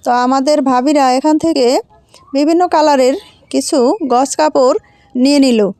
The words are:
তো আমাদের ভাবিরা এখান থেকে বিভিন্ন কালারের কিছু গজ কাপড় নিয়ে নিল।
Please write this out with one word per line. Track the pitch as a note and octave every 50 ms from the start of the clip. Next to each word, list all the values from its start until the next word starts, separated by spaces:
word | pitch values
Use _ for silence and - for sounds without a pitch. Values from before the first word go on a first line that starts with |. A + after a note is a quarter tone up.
| _
তো | C4 A#3+ B3 B3
আমাদের | B3+ C4 C4+ C4 D4 D4+ D4+ C4+ C4+
ভাবিরা | B3+ B3 B3 D4 D4+ D4 C4+ C4 B3 C4
এখান | C4+ D#4 D#4 D#4 -
থেকে | E4 D#4 C#4+ B3+ A#3+ C4+ F#4 A#4+ _ - _ _ _ - - - _ -
বিভিন্ন | C4+ D4 D4+ E4+ F4 F4+ F4 -
কালারের | D#4+ D4+ D4+ C#4+ C4 B3+ B3+ C4+ G4+ - - _ _ _ _
কিছু | - C4+ C4+ - - C#4+ A#3 B3+ F4+ A4 E4 C4
গজ | A#3+ B3 C#4 - - -
কাপড় | D#4 D#4 - D4 B3+ B3 D#4+ A4 _ _ _ _ _ _ _
নিয়ে | B3 B3+ C#4 C#4+ C#4+ C4+
নিল। | C4 A#3+ A3 G#3 F3+ -